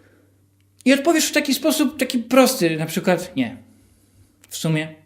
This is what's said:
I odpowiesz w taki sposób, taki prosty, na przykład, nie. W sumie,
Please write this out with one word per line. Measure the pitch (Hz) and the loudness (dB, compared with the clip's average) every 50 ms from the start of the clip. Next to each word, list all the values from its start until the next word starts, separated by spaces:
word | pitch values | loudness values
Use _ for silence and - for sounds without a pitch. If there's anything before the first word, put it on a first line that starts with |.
| _ _ _ _ _ _ _ _ _ _ _ _ _ _ _ _ - | _ _ _ _ _ _ _ _ _ _ _ _ _ _ _ _ 2
I | 247 277 | 2 2
odpowiesz | 277 269 339 320 311 - | 4 4 2 2 2 0
w | - | 0
taki | - 294 294 285 254 | -2 -2 0 0 -4
sposób, | - - 311 - - 302 247 - - | 0 0 -2 0 0 -2 -2 -2 -4
taki | 262 - - 240 | -4 -2 -2 -6
prosty, | - - 247 269 254 254 262 - 175 160 160 | -4 2 4 6 6 4 4 2 0 0 0
na | 156 160 | -2 -4
przykład, | 160 - 190 - 185 180 165 - - - | -4 -4 -2 0 0 0 0 -2 -8 -4
nie. | 131 123 107 90 - - _ _ _ _ _ _ _ _ _ _ _ _ _ _ _ - _ | -4 -4 -4 -6 -14 -20 _ _ _ _ _ _ _ _ _ _ _ _ _ _ _ -20 _
W | - | -14
sumie, | - - 160 156 156 156 160 - - _ | -8 -4 -2 -2 -2 -4 -6 -12 -20 _